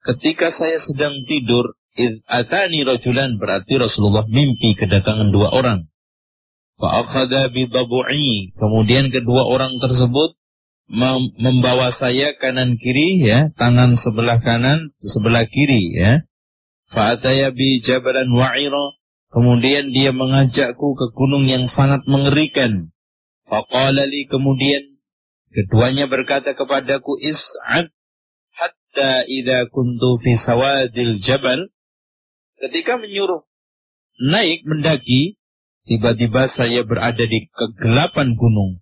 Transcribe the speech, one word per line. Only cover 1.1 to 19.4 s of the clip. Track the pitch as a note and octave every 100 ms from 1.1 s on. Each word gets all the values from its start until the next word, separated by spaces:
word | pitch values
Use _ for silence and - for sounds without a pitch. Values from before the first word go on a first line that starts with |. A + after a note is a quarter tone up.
| C#3+
tidur, | B2 D3+ A#2+ A#2+ A#2+ - _ -
"id | A#2+ A2 -
atani | A#2+ A#2+ F3+ F#3+ D#3
rajulan," | C3+ B2 B2+ B2 C3+ G#2+
berarti | G2 G2 - C#3+
Rasulullah | A2+ - G#2 G#2 A2
mimpi | A#2+ C#3+ A#2 A#2 G#2
kedatangan | G2+ G2+ G#2 A2 G#2
dua | G2+ G#2 C3
orang. | B2 G2 D#2+ _ _ _ _ _ _ _ _ _
"Fa | E2+ F#2
akhadha | A#2 C3 C3 C3 C3
bi | B2
dabu'i," | B2 B2+ A#2+ B2+ B2+ C#3+ C#3+ G#2 F#2+ G2+
kemudian | G#2+ A2 G#2+ B2+ C3+
kedua | B2+ A#2 B2 A#2+
orang | C3 C3 B2+
tersebut | B2+ B2 B2 C3 D#3+ _ _ _ _ _ _
mem-, | A2 B2+ C3 B2+ -
membawa | B2 B2+ B2+ B2+ B2+ B2
saya | C3 B2+ C#3+ C#3+
kanan | C3 B2+ B2+ A#2
kiri | B2 B2+ E3 F#3+
ya, | A#2 A#2 D#3 -
tangan | A#2+ B2 B2+ A#2+
sebelah | B2 G#2+ A#2 A#2
kanan, | A#2+ A#2 B2+ D#3+ D#3 _
sebelah | G2+ G#2 G#2+ A#2 A2+
kiri | C3+ C#3+ B2 F2 D#2
ya. | G2 D3 - _ _ _ _ _ _
"Fa | A2+ G#2+ A#2+
ataya | B2+ C3+ C3+
bi | B2 C3+ C3
jabalan | A#2+ B2+ B2+ C3 C3
wa'ira," | A#2+ B2+ B2 C#3+ C#3+ C#3+ _ _ _ _
kemudian | -